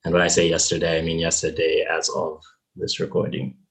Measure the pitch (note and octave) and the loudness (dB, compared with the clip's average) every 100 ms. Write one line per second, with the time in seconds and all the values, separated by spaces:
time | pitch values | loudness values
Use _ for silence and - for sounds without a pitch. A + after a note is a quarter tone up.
0 | E2+ F2 F2 - E2+ E2 - E2+ E2+ E2 | 2 4 4 4 4 2 0 0 0 0
1 | E2 E2 E2 - D#2+ D#2 E2 E2 E2 D#2+ | 0 0 0 0 -2 0 0 2 0 -2
2 | D#2+ - E2 D#2 - _ _ - - - | -2 -4 -4 -8 -18 _ _ -10 -6 -4
3 | D#2+ E2 - - C2 - _ | -2 -2 -2 -4 -6 -10 _